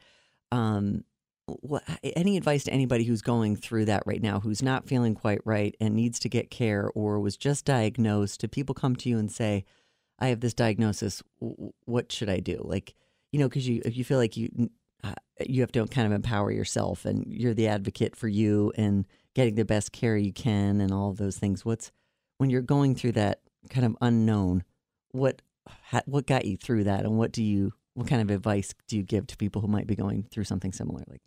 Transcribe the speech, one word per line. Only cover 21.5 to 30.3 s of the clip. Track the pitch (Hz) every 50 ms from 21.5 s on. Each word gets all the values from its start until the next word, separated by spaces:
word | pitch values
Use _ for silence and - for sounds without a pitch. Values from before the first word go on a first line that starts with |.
| 98 95 -
What's, | 117 113 - - - - _ _ _ _ _ _ _ _ -
when | 135 135
you're | 123 127
going | 127 120 143 143 143 139 127
through | - - 123 113
that | 113 104 101 104 - _ _ _ _ - -
kind | - 127 127
of | 117 107 -
unknown, | 123 120 117 113 110 110 110 104 98 90 90 92 87 - _ _ _ _ _ _ _ _
what, | - 127 135 131 - - _ _ _ _ _ -
ha-, | - - - - - 131 -
what | - 131 147 135
got | - 143 127 -
you | 101 98
through | - - - 120 110 101
that, | 101 98 95 101
and | 107 110 110
what | 113 - -
do | 117 113
you, | 107 104 98 98 98 - - _ _ _
what | 123 120 101
kind | 147 120 110
of | 98 104
advice | 98 98 110 104 101 98 - - - _ -
do | 113 107
you | 95
give | 90 - 101 - -
to | - -
people | 107 101 - 107
who | 107 110
might | 104 101 92
be | 98 107
going | 87 98 101 110 107 101
through | -